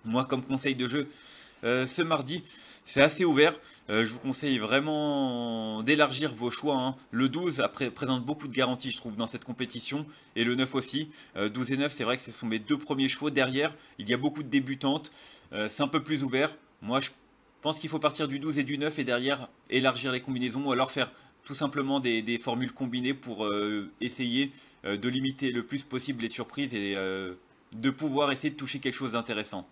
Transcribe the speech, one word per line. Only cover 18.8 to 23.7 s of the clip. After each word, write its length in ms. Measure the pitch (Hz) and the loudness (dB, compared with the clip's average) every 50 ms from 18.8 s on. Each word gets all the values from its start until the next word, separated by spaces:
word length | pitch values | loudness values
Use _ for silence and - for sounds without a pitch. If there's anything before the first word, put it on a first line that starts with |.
| 147 156 151 151 | -2 -2 -2 -2
et 60 | 135 | 0
derrière, 440 | 123 123 120 123 139 143 123 127 - - _ _ - | 0 0 2 2 0 -2 -2 -4 -14 -16 _ _ 0
élargir 400 | - 131 131 135 123 120 123 135 | 0 4 4 4 2 2 -2 -2
les 100 | 127 127 | -2 -2
combinaisons 440 | 127 139 131 123 123 127 110 131 143 | -2 -4 -2 -2 -2 -2 -2 -2 0
ou 80 | 139 | 0
alors 180 | 127 123 131 - | 2 2 2 0
faire 220 | - 143 123 - - - - - _ _ _ | 2 -2 -2 -2 -4 -20 -20 -20 _ _ _
tout 100 | - 143 | -10 -4
simplement 460 | - 156 139 135 143 135 139 139 139 | -2 -2 -2 0 -2 0 0 0 2
des, 220 | 127 123 117 113 | 2 2 2 2
des 160 | 110 117 120 113 | 0 0 -2 -2
formules 340 | - 131 117 120 127 123 | 0 -2 -2 -2 -2 -4
combinées 420 | - - 135 123 117 127 123 131 139 | -4 -6 -6 -4 -2 -2 -2 -2 -4
pour, 300 | 135 - 123 113 98 110 | -4 -6 -10 -6 -2 -2
euh, 440 | 104 104 104 104 104 | 0 0 0 0 0